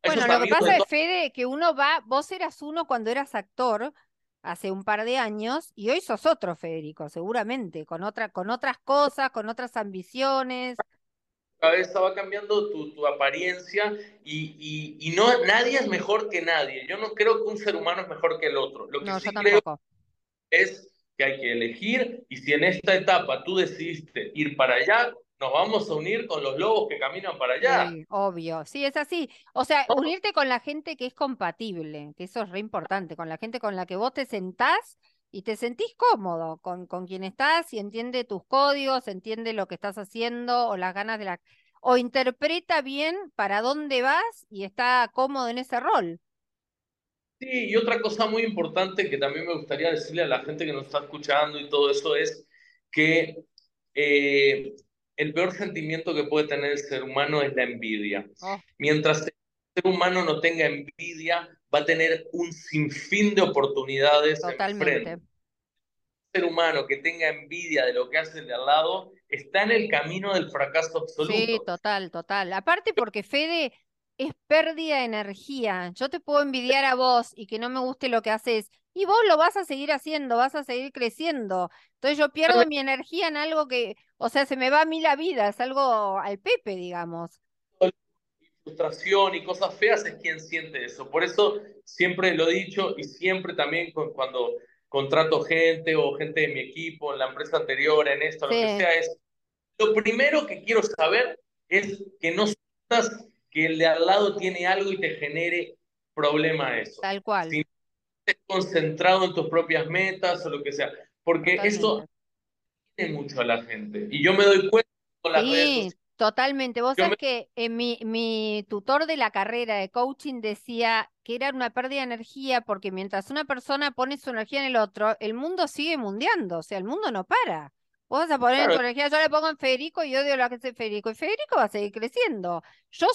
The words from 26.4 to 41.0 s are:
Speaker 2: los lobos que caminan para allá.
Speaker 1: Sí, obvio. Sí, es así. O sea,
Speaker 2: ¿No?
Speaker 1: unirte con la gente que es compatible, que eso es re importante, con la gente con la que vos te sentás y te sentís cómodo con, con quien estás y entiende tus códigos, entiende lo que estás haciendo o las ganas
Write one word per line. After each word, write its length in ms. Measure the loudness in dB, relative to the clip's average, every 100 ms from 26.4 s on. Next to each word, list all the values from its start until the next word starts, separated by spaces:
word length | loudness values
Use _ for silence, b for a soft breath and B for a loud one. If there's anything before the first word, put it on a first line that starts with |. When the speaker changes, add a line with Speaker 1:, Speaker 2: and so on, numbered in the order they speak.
Speaker 2:
los 140 | -4 -2
lobos 300 | 2 2 0
que 80 | -2
caminan 380 | -4 -4 -8 -4
para 180 | -2 2
allá. 340 | 4 4 2
Speaker 1:
Sí, 160 | -4 -8
obvio. 560 | -2 -2 -2 -6 -6 -8
Sí, 200 | -4 -4
es 100 | -4
así. 320 | -4 -4 -6 b b
O 120 | -4 2
sea, 200 | 2 2
Speaker 2:
¿No? 60 | 2
Speaker 1:
unirte 380 | 0 -2 -2
con 160 | 0 2
la 100 | 0
gente 360 | -2 -10 -8 -8
que 80 | -8
es 80 |
compatible, 1000 | -4 -4 -2 -6 -4 -8 -8 -8 -10 -14 -14
que 80 | -10
eso 160 | -8
es 80 | -8
re 100 | -8
importante, 560 | -8 -6 -4 -4 -6 -10
con 120 | -10
la 80 | -8
gente 220 | -8 -6
con 160 | -6 -6
la 100 | -6
que 100 | -4
vos 160 | -4
te 120 | -4 -6
sentás 720 | -6 -8 0 2 2 0 -14 _ _ _
y 100 | -12
te 160 | -8 -4
sentís 360 | -4 -4 -6 0
cómodo 600 | 2 2 0 -4 -4 -8
con, 280 | -10 -10 -10
con 180 | -10 -10
quien 180 | -10 -8
estás 480 | -2 2 2 0
y 60 | -8
entiende 440 | -8 -8 -6 -4
tus 220 | -6 -8 -2
códigos, 640 | 2 4 2 0 -2 -4
entiende 420 | -10 -8 -6 -4
lo 160 | -4 -4
que 80 | -6
estás 220 | -8 -8
haciendo 680 | -12 -6 -4 -4 -2 0 0
o 80 | -2
las 160 | -4
ganas 260 | -4